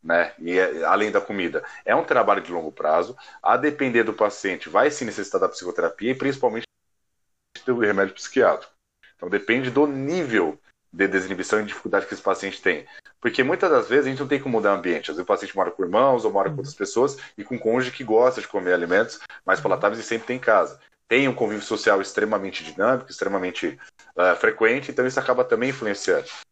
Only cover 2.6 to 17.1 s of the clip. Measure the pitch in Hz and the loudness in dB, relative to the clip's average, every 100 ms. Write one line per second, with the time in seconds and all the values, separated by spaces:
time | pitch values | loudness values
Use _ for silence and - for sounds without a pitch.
2.6 | 78 - 76 80 90 - - - - 120 | -8 -4 0 0 0 -10 -20 -4 0 2
3.6 | 147 147 135 117 110 - 104 - 98 90 | 0 0 0 2 0 0 0 0 -6 -6
4.6 | 82 90 143 147 117 104 95 95 92 - | 0 2 2 0 -8 -8 -4 0 -2 -2
5.6 | 90 87 85 - 113 131 135 135 123 110 | -8 -2 -4 -2 -4 -2 -4 -2 -2 -2
6.6 | - _ _ _ _ _ _ _ _ - | -12 _ _ _ _ _ _ _ _ -8
7.6 | - 120 104 98 98 - - 131 104 73 | -2 0 2 2 0 -2 -2 4 4 4
8.6 | - _ _ _ _ _ 90 101 - 120 | -6 _ _ _ _ _ -4 -4 0 0
9.6 | 127 131 147 135 135 180 143 110 82 - | 2 2 2 0 -4 -4 0 2 0 -2
10.6 | _ _ _ - 98 95 92 92 90 110 | _ _ _ -2 0 0 -2 -6 0 0
11.6 | 104 - 104 98 - 98 98 92 98 - | 0 -8 -2 -2 -2 -4 -2 -2 -4 -2
12.6 | 95 78 - - _ _ 117 113 131 180 | -2 -2 -6 -20 _ _ -2 0 0 2
13.6 | 185 135 107 131 135 131 139 143 139 113 | 4 4 4 2 2 -4 -2 -2 0 2
14.6 | 101 98 87 82 - 78 92 98 101 98 | 2 2 0 -4 -4 -8 -2 -2 0 -2
15.6 | 90 - 90 101 135 123 107 98 95 76 | -2 -2 0 4 4 4 2 0 0 -4
16.6 | - - 98 113 143 | -10 -8 -4 0 0